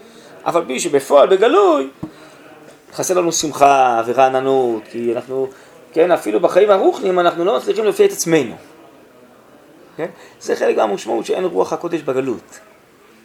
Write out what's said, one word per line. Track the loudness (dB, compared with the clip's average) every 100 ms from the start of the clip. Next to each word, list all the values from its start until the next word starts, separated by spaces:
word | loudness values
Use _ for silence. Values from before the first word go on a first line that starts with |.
| -20 -20 -20 -12
אף | -4 -4
על | -4
פי | -6
שבפועל, | -2 -2 4 4 6
בגלוי, | 4 2 4 2 2 -2 -10 -18 -18 -20 -20 -20 -20 -20 -20 _
חסר | -8 -4
לנו | -2 0
שמחה | -2 -4 2 4 4 2 0 0
ורעננות, | 2 2 2 0 0 0 -4 -8
כי | -8 -4 -4
אנחנו, | -6 -6 -6 -10 -20 -20 -6
כן, | 0 2
אפילו | 0 -2 0
בחיים | 2 2 4
הרוחניים | 4 2 0 -2 0
אנחנו | 0 0 -2
לא | -2
מצליחים | -2 -2
להופיע | 0 2 0
את |
עצמנו. | 0 0 0 0 -8 -20 -20 -20 -20 _ _ -20 _ _ -20 _ -20 -20 -12
כן? | -12 -12 -20 -12
זה | -6 -2
חלק | -2 0
מהמשמעות | -2 -2 -6 -6 -4
שאין | -4 -4
רוח | -2 -4
הקודש | -4 -6 -6
בגלות. | -4 -4 -4 -6 -10 -20 -20 _ _ _ _ _